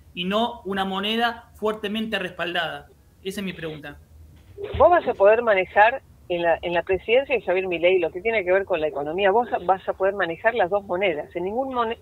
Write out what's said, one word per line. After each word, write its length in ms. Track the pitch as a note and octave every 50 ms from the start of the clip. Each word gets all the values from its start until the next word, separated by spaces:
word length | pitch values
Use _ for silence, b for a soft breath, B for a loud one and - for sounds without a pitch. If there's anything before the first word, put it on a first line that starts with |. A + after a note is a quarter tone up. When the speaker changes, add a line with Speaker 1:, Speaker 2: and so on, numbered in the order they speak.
| - - -
Speaker 1:
y 100 | - F3+
no 360 | F#3 G3+ G#3+ A#3 A#3+ - - -
una 200 | F#3 G3 G3 F#3+
moneda 640 | G3 F#3+ F#3+ G3 G#3 A3 A3+ A#3+ A#3 A3+ A3+ - _ -
fuertemente 640 | - G3+ G#3+ G#3+ G#3+ - G3+ G#3 A3+ A3 A3 G#3+ G3
respaldada. 720 | F#3 F3 F3 - E3+ F3 F3 F3+ E3 D#3 D3 C#3+ C#3+ - - _ _ _ _ _ -
Esa 180 | F#3+ F#3 G#3
es 40 | G3
mi 80 | F#3+ E3+
pregunta. 460 | D3+ D#3 D#3+ D#3 D3+ D3 D3 C#3+ - - _ - - - - - - - - - - G4+ - - G3
Speaker 2:
Vos 120 | C4+ E4
vas 160 | F4+ E4+ - C#4
a 60 | A3+
poder 280 | - G3 G3+ A3 A3+ A#3+
manejar 600 | A3 G#3 F#3+ F#3 - - G3+ G#3 A3+ C4 C4+ _ _ - _ - -
en 140 | F3+ E3+ E3+
la, 160 | E3+ E3 - -
en 100 | F3+ F3
la 100 | F3 E3+
presidencia 520 | - F#3+ F3+ - - A3+ B3+ C#4 C#4 C#4+
de 80 | - -
Javier 240 | F#3+ F3 F#3 F#3+
Milei 320 | F#3+ F3 E3 D#3+ F3+ F#3 F#3
lo 120 | E3 D#3
que 120 | D#3 F3+ F3+
tiene 220 | A3+ A3+ A3 F3+
que 80 | F3+ F#3
ver 120 | G3 G3
con 160 | F#3+ F#3+ D#3+
la 60 | D3+
economía, 440 | D#3 C#3 C#3+ D3 D3+ D#3 F#3 G3+ G3
vos 180 | F#3+ A#3 B3 G#3 C4 G#3+ F#3
vas 200 | F3 F#3+ F#3+ -
a 60 | - F#3
poder 220 | - F#3+ G3 G3
manejar 400 | G3+ F#3 E3 E3 D#3+ - A3+ A#3
las 160 | A#3 F#3+ E3+
dos 140 | F#3+ G#3 G3+
monedas. 500 | G3+ F3+ F3+ G3+ F#3+ D#3+ C#3+ D#3 - -
En 80 | F3 F3
ningún 300 | F#3+ G#3 A#3+ C4+ C4+ C4
mon-, 220 | B3 A#3 A3+ A#3 -